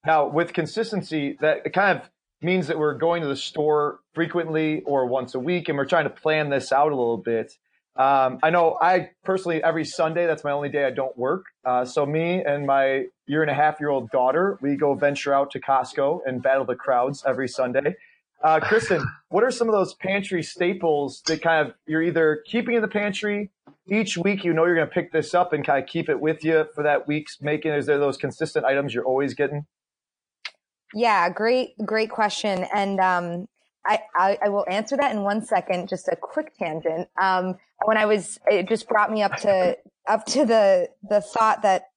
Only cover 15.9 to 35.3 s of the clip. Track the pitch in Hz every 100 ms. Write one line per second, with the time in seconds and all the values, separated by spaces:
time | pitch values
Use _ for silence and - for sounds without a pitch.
15.9 | - 139 165 135 127 131 135 131 123 -
16.9 | 127 127 139 135 131 131 - 127 127 143
17.9 | 185 - _ _ _ 156 160 156 214 -
18.9 | 175 135 - _ 185 247 254 233 214 185
19.9 | - 190 196 196 180 151 - 175 190 170
20.9 | 147 139 - - 160 165 160 160 - -
21.9 | 160 165 160 156 151 - 233 247 233 214
22.9 | 208 208 196 208 208 202 _ - _ -
23.9 | 208 208 170 185 202 175 160 170 170 151
24.9 | - - 165 151 175 175 151 143 139 135
25.9 | 165 156 135 151 156 156 160 156 - 147
26.9 | 143 - 147 147 - 143 151 156 147 139
27.9 | 143 143 135 143 - 156 156 131 139 139
28.9 | 117 131 131 139 117 143 147 147 _ _
29.9 | _ _ _ _ _ - _ _ _ _
30.9 | 208 233 202 175 185 220 254 254 - 214
31.9 | 220 214 - 214 - 214 190 180 202 196
32.9 | 196 185 180 175 175 - _ _ _ 180
33.9 | 214 - - 190 196 208 202 185 190 220
34.9 | 277 285 220 202